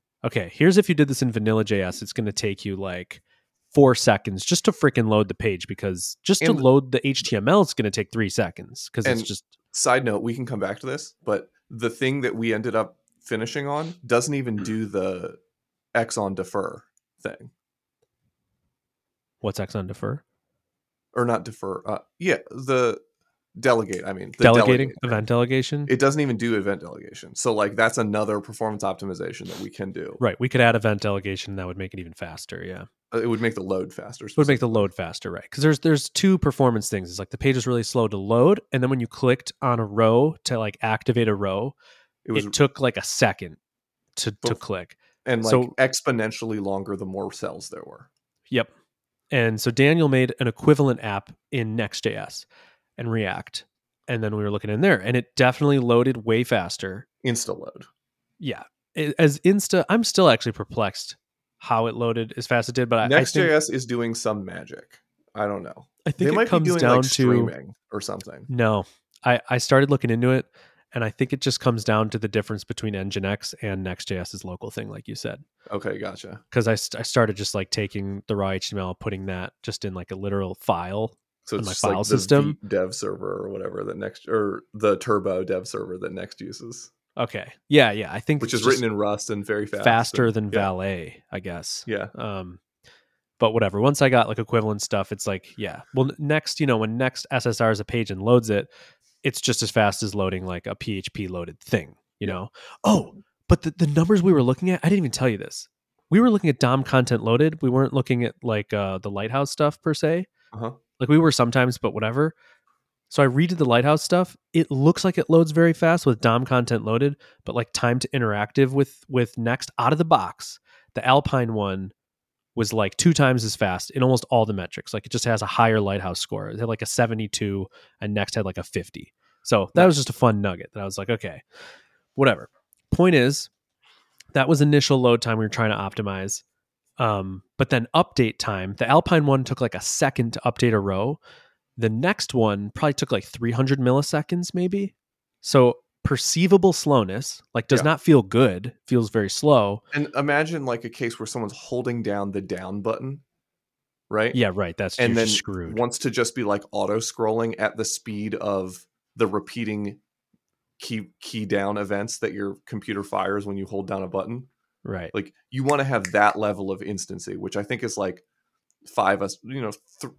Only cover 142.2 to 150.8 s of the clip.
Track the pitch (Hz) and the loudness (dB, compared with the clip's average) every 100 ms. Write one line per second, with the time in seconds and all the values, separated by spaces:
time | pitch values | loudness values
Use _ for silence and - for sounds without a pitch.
142.2 | - 127 110 101 101 - 151 139 - - | -2 2 2 0 -6 -2 -2 0 -2 -4
143.2 | - 117 117 117 135 135 123 131 143 151 | -4 -6 -2 0 0 2 4 2 2 -2
144.2 | - 175 180 180 180 202 196 - _ _ | -4 -6 -4 -4 -2 -2 -6 -10 _ _
145.2 | _ _ - 135 123 - _ _ - 135 | _ _ 2 6 6 4 _ _ -2 -2
146.2 | - 160 175 196 190 - 151 135 92 104 | -2 2 6 6 6 2 2 2 2 -4
147.2 | - - _ 117 - 135 151 156 - 143 | -8 -12 _ -6 2 4 4 2 6 6
148.2 | 95 117 127 92 120 - - 123 110 110 | 6 4 4 2 -8 -12 -2 0 0 0
149.2 | 98 - 147 127 101 104 - 147 147 - | -2 0 4 6 4 -2 -6 -4 -2 -2
150.2 | 143 143 156 165 131 117 | 0 2 0 -2 -4 -4